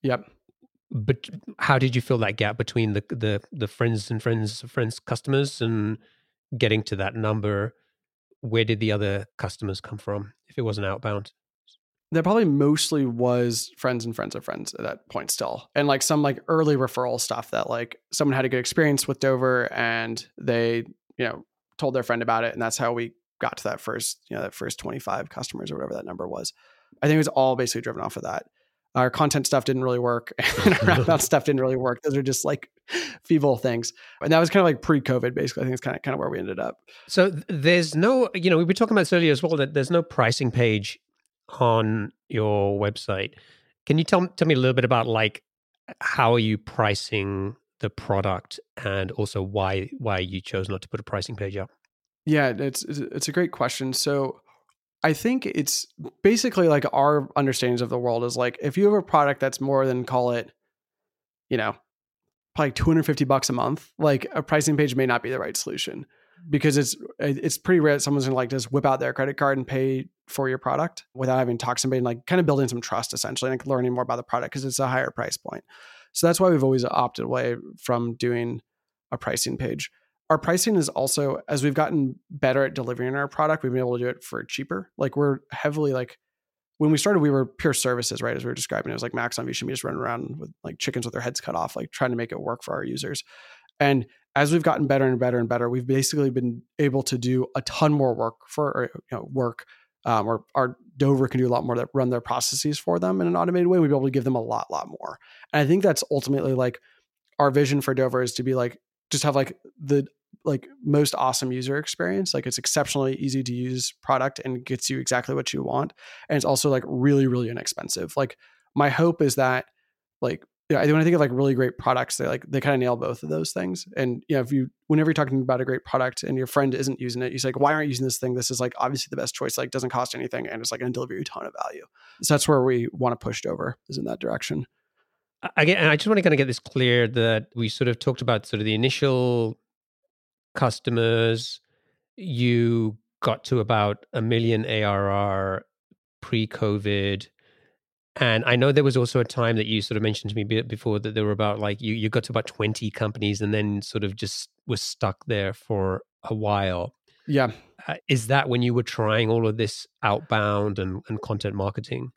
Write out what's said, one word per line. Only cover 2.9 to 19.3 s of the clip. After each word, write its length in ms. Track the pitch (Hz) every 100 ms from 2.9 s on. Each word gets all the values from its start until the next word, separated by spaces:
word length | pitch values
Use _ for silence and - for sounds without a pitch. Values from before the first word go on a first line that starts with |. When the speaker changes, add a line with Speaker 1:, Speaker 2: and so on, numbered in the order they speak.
Speaker 2:
the, 120 | 104 -
the, 320 | 123 110 101 _
the 160 | 151 107
friends 460 | - 120 113 101
and 100 | 113
friends 400 | 117 117 107 110
of 80 | 123
friends 300 | - 117 113
customers 600 | - 117 - 135 139 -
and 380 | 117 113 104 110 _ _ _ _ _ 123
getting 280 | 117 110
to 120 | 107 98
that 200 | 98 117
number? 580 | 110 110 104 101 107 _ _ _ _ _ _ _
Where 240 | 120 113
did 140 | 113 110
the 140 | 110
other 340 | 104 101 98 98 _
customers 420 | 95 - 104 95
come 180 | - 107
from 360 | - 104 104 _ _
if 80 | -
it 60 |
wasn't 240 | 117 104 98
outbound? 460 | 98 110 104 101 _ _ _ _ _ _ _ _
Speaker 1:
That 100 | 160
probably 220 | 165 220
mostly 600 | 202 143 143 151 - 151 131
was 680 | 117 123 123 120 113 - _
friends 280 | 127 123
and 100 | 113
friends 220 | 110 - -
of 80 |
friends 280 | - - -
at 80 | -
that 260 | - - _
point 220 | - -
still. 380 | - - - -
And, 140 | - 143
like, 140 | 135
some, 200 | - 151
like, 180 | 143 139 -
early 300 | 160 156 143
referral 420 | 127 - 123 120
stuff 320 | - 117 117
that, 180 | 113 -
like, 280 | 117 120 - _
someone 240 | - 143 131
had 80 |
a 40 | 131
good 120 | 127
experience 480 | 120 - 156 139 -
with 100 | 135
Dover 540 | 135